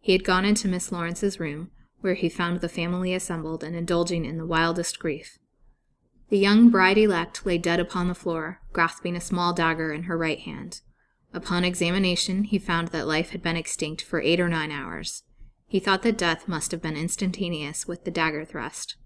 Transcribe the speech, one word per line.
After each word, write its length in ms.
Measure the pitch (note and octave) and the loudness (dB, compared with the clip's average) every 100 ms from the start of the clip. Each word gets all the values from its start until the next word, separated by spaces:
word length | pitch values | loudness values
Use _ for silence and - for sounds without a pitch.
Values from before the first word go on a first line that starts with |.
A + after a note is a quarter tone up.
He 100 | - | 4
had 140 | F#3 F3+ | 2 4
gone 180 | F#3 | 2
into 240 | G3+ G#3 G3+ | 4 2 2
Miss 240 | F3+ - | -2 -4
Lawrence's 480 | F3+ E3+ E3+ G3+ F#3+ | -4 -4 -2 -4 -2
room, 320 | D#3+ D3 E3+ - _ _ | -6 -6 -12 -16 _ _
where 140 | G3 F3+ | -2 0
he 120 | E3+ | -2
found 320 | - F3 F3 | -2 -2 -2
the 80 | E3+ | -4
family 460 | - E3+ F3+ F#3 | -4 -2 -2 -2
assembled 500 | F#3 - E3+ D#3 D#3+ | -2 -4 -6 -6 -8
and 100 | D#3 | -6
indulging 520 | E3+ E3+ E3+ E3+ E3+ D3+ | -6 0 0 2 -2 -4
in 120 | D#3+ | -6
the 80 | D#3+ | 0
wildest 540 | D#3+ E3 E3+ E3 - | 2 2 0 -4 -4
grief. 400 | E3 D3+ - - _ _ _ _ _ _ _ _ _ | -6 -6 -10 -20 _ _ _ _ _ _ _ _ _
The 80 | G3+ | 4
young 320 | G3 G#3+ A#3+ | 6 10 10
bride-elect 760 | G#3+ F#3 G3 G#3+ F3 E3+ - G3 | 10 6 6 6 4 -2 -6 -2
lay 120 | F3 | 0
dead 220 | E3+ E3+ | 2 2
upon 300 | F3 F#3 F3+ | 0 0 -2
the 40 | |
floor, 460 | F3+ F3 E3 D#3 E3+ - | -2 -4 -4 -6 -10 -8
grasping 420 | - E3 - F3 F3 | 0 0 0 -6 -6
a 60 | |
small 320 | - F3+ F3 | -2 0 0
dagger 400 | E3+ E3 D#3+ D#3+ | 2 0 0 -2
in 100 | D3+ | -4
her 140 | F3 E3 | -4 -2
right 220 | E3 D3+ | -2 -4
hand. 420 | - C#3 C#3 - _ _ _ _ _ | -6 -12 -12 -16 _ _ _ _ _
Upon 300 | F3+ - F3 | -12 -2 0
examination, 800 | F3+ F3+ E3+ F#3 F#3 F3+ - F#3+ | 0 0 0 2 2 0 0 -2
he 160 | G#3 G3+ | 0 -2
found 300 | - E3+ E3 | 0 -2 -2
that 180 | E3 C#3+ | -4 0
life 220 | D#3 E3+ | 0 -2
had 120 | - | -4
been 140 | E3+ E3 | -4 -4
extinct 460 | D#3+ - D#3 D#3 | -4 -4 -4 -6
for 200 | - E3 | -4 -2
eight 200 | D3 E3+ | 2 2
or 80 | F3 | 2
nine 220 | E3 D3+ | 0 -2
hours. 520 | D3 F2+ E2+ - - _ _ - _ _ | -6 -8 -8 -10 -12 _ _ -20 _ _
He 120 | G3 | -2
thought 220 | G3+ F#3+ | 2 2
that 140 | A#3 A3+ | 2 2
death 300 | F3 D#3+ - | 0 0 -2
must 240 | E3 - | -4 -4
have 100 | E3+ | -4
been 160 | E3 D3+ | -4 -4
instantaneous 880 | E3+ - F#3+ F3+ F3 E3 D3 D#3 - | -4 -2 -2 -2 -4 -4 -6 -8 -8
with 160 | E3+ | -8
the 80 | - | -4
dagger 320 | E3+ D#3+ D3+ | 0 0 0
thrust. 540 | D#3 D3+ B2+ - - - | -8 -8 -8 -10 -14 -14